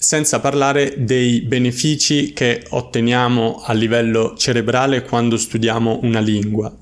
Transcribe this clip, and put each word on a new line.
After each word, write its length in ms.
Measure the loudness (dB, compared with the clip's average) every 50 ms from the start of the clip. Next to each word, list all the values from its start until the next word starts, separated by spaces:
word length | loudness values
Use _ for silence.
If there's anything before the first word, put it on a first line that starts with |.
| -2
Senza 380 | 0 0 0 0 0 0 0
parlare 640 | 0 0 0 2 2 2 2 2 2 0 -2 -2 -2
dei 380 | 0 2 2 2 2 2 0 0
benefici 880 | 0 0 0 0 0 0 0 0 0 0 0 0 0 0 0 0 -2 -2
che 320 | -2 0 0 0 -2 -4 -6
otteniamo 920 | -6 -6 -4 -4 -2 0 0 2 2 2 2 2 2 2 0 0 -2 -4 -4
a 120 | -2 0
livello 600 | 0 0 2 2 2 2 2 0 0 0 -2 -2
cerebrale 680 | -4 -2 0 0 0 0 0 0 0 2 0 0 -2 -2
quando 340 | -2 -2 0 2 2 0
studiamo 640 | 0 -2 -2 -2 0 0 0 0 0 0 0 0 0 0
una 160 | 0 0 2
lingua, 540 | 2 2 2 0 0 -2 -2 -2 -4 -4 -8 -8